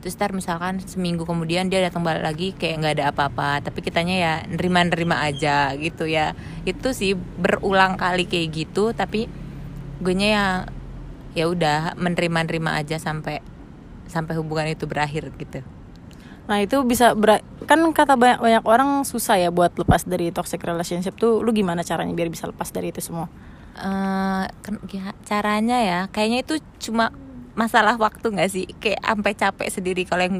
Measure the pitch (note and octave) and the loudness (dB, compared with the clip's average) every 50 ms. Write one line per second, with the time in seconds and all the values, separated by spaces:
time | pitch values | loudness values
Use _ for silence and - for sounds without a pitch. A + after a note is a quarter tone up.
0 | - F3+ F3+ - G3+ G3+ G3 F#3+ F3+ - F3 E3 F3 F3+ F#3+ F#3+ F#3 - - F#3 | -8 -8 -4 -2 -2 -2 0 -4 -4 -4 -4 -2 -2 -4 -4 -4 -6 -6 -6 -4
1 | F3+ F3 E3+ E3+ E3 E3 E3+ E3+ E3 D#3+ E3+ F3 F#3 F#3 F#3 F#3+ F#3 F3 F3 F3 | -2 -2 0 -2 -2 -2 -2 -2 0 0 0 0 0 2 2 2 2 2 0 0
2 | E3+ E3+ D#3+ E3 - D#3+ D#3 D3+ F3 F#3+ F#3 - - E3 D#3+ D#3 D#3 D#3 D3+ D3+ | 0 0 0 0 -2 -2 -2 -2 -4 -4 -4 -4 -4 -4 -2 0 0 0 0 2
3 | C#3+ C#3+ C#3+ - D3 C#3 C3+ B2 D3 C#3+ C#3+ C#3+ C#3+ - - - - - - E3+ | 0 0 2 2 0 0 0 -2 -2 0 0 -2 -2 -4 -8 -6 -6 -2 -2 0
4 | E3+ F3 F#3+ F#3 F3 E3 D#3+ D#3+ - - - E3 E3+ F3+ F3+ F#3 G3 F3 F3+ E3 | 0 0 2 2 2 2 0 0 -4 -6 -4 -2 0 2 4 4 4 4 2 0
5 | E3+ E3+ E3+ B2 C#3+ D3+ C#3+ C#3+ D#3+ D3 C#3+ C#3+ C#3+ C#3 C3+ C#3+ D3+ E3 E3 - | 2 2 2 2 2 0 0 0 2 2 4 4 4 2 0 -2 -4 -6 -4 -4
6 | E3+ D#3+ D#3+ D#3 D#3 D3+ D#3+ - - - E3 E3 - - F#3 - - C4 C4 - | -4 0 0 2 0 0 -2 -6 -10 -12 -12 -8 -6 -6 -6 -2 -2 -4 -2 0
7 | G3+ F#3+ G3 F#3 F3+ - - - F3 G3 G#3 G#3 - F#3+ F#3+ F#3+ F#3+ F#3+ F#3 F#3 | 0 0 0 0 -2 -8 -8 -2 0 0 0 2 2 2 4 6 6 4 4 0
8 | F#3 F#3 F3+ F3+ F3 F3 - F3 E3 D#3+ D#3 D#3+ D#3 - - F#3+ G3+ A3+ A3+ - | -2 0 0 0 0 0 0 -2 -2 -2 -2 -4 -6 -4 -2 0 0 0 0 -2
9 | G3+ F3 - G#3+ A3+ A#3+ - - - - - - - - - - - - - - | -4 -2 -2 -4 -4 -4 -8 -12 -12 -12 -12 -12 -12 -12 -12 -12 -12 -12 -10 -4
10 | - F3+ F#3 F#3 G3+ G#3 G#3+ G#3 G3+ G3 F#3 F#3 - - - - - - - - | -2 0 0 2 4 4 4 4 2 2 0 -2 -4 -6 -10 -14 -14 -14 -14 -14
11 | - - - - - - - - D#3+ E3 F3+ F3 E3 D3+ D3 D3+ D#3 E3+ - - | -14 -14 -16 -16 -16 -10 -4 -2 0 0 2 2 2 2 2 2 0 -2 -4 -2
12 | F3 F3 F3 E3+ F3 E3+ E3+ E3 E3 D#3+ E3 E3 D#3+ D#3+ D#3 D3+ D3+ D3 D#3 D#3 | -2 0 0 0 0 0 2 0 0 0 -2 -2 -2 -2 -2 -2 -2 -4 -6 -4
13 | - E3 D3+ D#3 D3+ - D3+ - - - - - - - - - - - - - | -4 -6 -6 -6 -6 -6 -8 -8 -10 -14 -18 -18 -18 -20 -20 -20 -20 -18 -18 -18
14 | - - - E3 D#3+ D#3+ E3 E3 D#3+ D#3 D#3 D#3+ D#3 D#3 D#3+ D#3 - D3+ - C#3+ | -18 -6 -4 -4 -4 -2 -2 -4 -4 -2 -2 -2 -2 -2 -2 -4 -4 -4 -2 -2
15 | D3 D3 D3 D#3 D3 C#3 - - D3 - - C#3+ C3 - - - - - - - | -2 0 -2 -4 -6 -6 -10 -12 -14 -10 -10 -12 -12 -12 -16 -18 -20 -20 -20 -20
16 | - - - - - - - - - - G#3+ G3+ G3+ G3 - C#4 C#4 A#3+ A#3+ A3+ | -20 -20 -20 -18 -18 -20 -20 -18 -6 -2 0 0 0 2 2 2 2 2 4 6
17 | A#3+ A3+ D#3 G#3 G#3 G#3+ G#3+ - - - - - - - D4 D4+ E4 E4 D4+ - | 6 6 6 6 6 6 6 6 4 -4 -16 -16 2 4 4 6 6 4 6 4
18 | D4+ C#4 C#4 B3 A#3+ B3 B3 - - A#3 A3+ A3 - - A3 A#3+ C4+ C#4+ C#4 C#4 | 6 6 6 6 8 6 6 6 4 4 4 4 6 6 6 6 6 4 2 0
19 | C#4 - - A#3 - - A3+ F#3+ F3+ F3 E3+ F3 F3 E3+ - - C4 - F3+ E3+ | -2 -2 -4 -6 0 2 4 4 4 4 4 4 4 4 4 0 2 4 4 4
20 | - - F3+ F3+ F3 E3+ E3+ - F3 - - - - - E3+ E3+ F3 - F#3 F3 | 4 0 -2 -2 -2 -2 -2 -4 -6 -6 -6 -6 -4 -4 -4 -2 -2 -2 -2 -2
21 | F#3 F#3+ - - - A3+ A3+ G#3+ G3+ A3+ A#3 G#3+ G#3 F3+ E3+ F3 E3+ - E3+ E3 | -4 -4 -4 0 2 4 4 4 2 2 2 2 2 0 0 -2 -2 -2 -2 -2
22 | E3+ F3 F3 E3+ E3+ E3+ E3 D#3+ - E3 - - F#3 - - F3+ F3+ F3 E3 - | -2 -2 -2 -2 -2 -2 -4 -6 -8 -10 -8 -8 -10 -8 -6 -6 -6 -6 -6 -8
23 | F3+ - E3 E3+ E3 E3+ - - - - - - - - - - - G3 G3 G3 | -10 -8 -6 -8 -8 -8 -10 -18 -20 -20 -20 -20 -20 -20 -18 -10 -6 -4 -2 -2
24 | G3 G3 F#3+ F#3+ F#3+ F#3+ F#3+ F#3+ F#3+ - - - - - G3+ A3 - F#3 - G3 | -2 -2 0 0 0 0 0 -2 -2 -4 -8 -12 -10 -10 -10 -8 -10 -10 -10 -8
25 | F#3+ F#3+ - - - - G#3+ G#3 G3+ G#3 G#3 G#3+ A3 A3+ B3 B3 A#3 G3 F3 F3 | -8 -8 -12 -14 -8 -4 -2 -2 0 0 0 2 2 2 2 2 2 2 0 0
26 | F#3 F#3+ - - G#3+ A3 A#3 B3 B3+ - D#4 D#4 D4+ - - - - - A3 A3+ | -2 -4 -2 0 0 2 0 0 -2 -2 -4 -4 -4 -8 -16 -12 -10 -4 0 2
27 | A3+ A3+ - - - - - B3 - - - - A3+ A3+ - A#3+ G#3+ G#3 A#3 A#3 | 2 2 0 -6 -18 -16 -16 -16 -18 -12 -4 -2 -2 2 4 6 6 6 4 4
28 | A3 G#3+ - - - A#3 G#3+ F#3+ D#3+ G3 F#3+ F#3 F#3+ - - - - A3 G3 - | 2 0 0 0 -4 -2 0 2 0 0 0 -2 -6 -6 -8 -4 -2 -2 -2 -2
29 | - - A3 G#3+ G3+ G#3 G3+ - - G3 G3 - - - - - F#3 F3+ F#3 F3 | 0 -2 -2 0 0 -2 0 0 0 -2 0 -2 -6 -6 -6 -4 -2 -2 -2 -2
30 | F3+ F3+ - F3+ F3+ F3+ G3 F#3 | -2 -2 0 0 2 0 0 -2